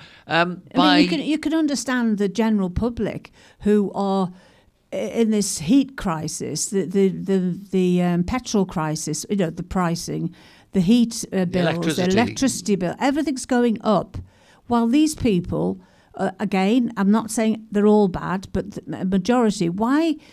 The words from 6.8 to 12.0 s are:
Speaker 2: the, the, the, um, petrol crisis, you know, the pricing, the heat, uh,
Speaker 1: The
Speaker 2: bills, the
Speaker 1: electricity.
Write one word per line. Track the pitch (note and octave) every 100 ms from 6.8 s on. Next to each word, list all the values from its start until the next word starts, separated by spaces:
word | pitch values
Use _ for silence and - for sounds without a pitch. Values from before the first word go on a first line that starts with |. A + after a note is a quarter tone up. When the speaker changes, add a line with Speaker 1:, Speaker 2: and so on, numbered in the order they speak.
| E3
Speaker 2:
the, | G3 G3
the, | E3+ F3+ F#3+ F3+ F3 G3+
the, | F#3+ F3+ F3+
um, | F3 F3
petrol | F3+ B3 B3 G#3+ F#3+
crisis, | F3 D#3 D#3 - D3+ -
you | G3+
know, | E3+
the | F3+
pricing, | F3+ F#3+ E3+ E3+ E3 D#3 E3 - - - _
the | F#3+
heat, | F3 A#3+ A#3 - -
uh, | F#3+
Speaker 1:
The | F3
Speaker 2:
bills, |
the | F3+
Speaker 1:
electricity. | E3+ E3+ E3 D#3